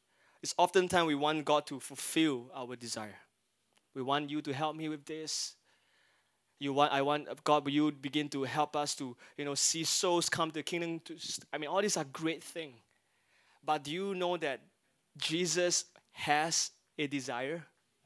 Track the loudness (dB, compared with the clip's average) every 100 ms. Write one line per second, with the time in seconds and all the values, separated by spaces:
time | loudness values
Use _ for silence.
0 | _ _ _ _ -4 2 4 6 6 6
1 | 4 4 2 2 4 4 2 -8 -10 -8
2 | -2 2 4 2 -6 -10 -10 -10 -8 -8
3 | -8 -12 -20 _ _ _ _ _ _ -6
4 | -2 -2 -2 -6 -4 -4 -4 -4 -6 -8
5 | -10 -10 -6 -6 -6 -10 _ _ _ _
6 | _ _ _ _ _ -8 0 4 4 4
7 | 2 0 -2 -2 4 4 4 2 2 0
8 | -4 -2 -2 -2 -2 0 0 0 -2 -4
9 | -8 -12 -16 -8 -4 0 2 2 0 0
10 | 4 4 4 2 0 -2 -6 -4 -4 -6
11 | -8 -12 -10 -10 -8 -8 -2 0 2 0
12 | -4 -4 -4 -4 -8 -12 -12 -14 _ _
13 | _ _ _ _ _ _ -2 -2 -2 -4
14 | -2 0 0 0 -2 -4 _ _ _ _
15 | _ -6 -2 0 0 2 2 2 -2 -12
16 | _ -4 2 2 2 0 -2 -6 _ -6
17 | -4 -4 -4 -6 -6 -8 -10 _ _ _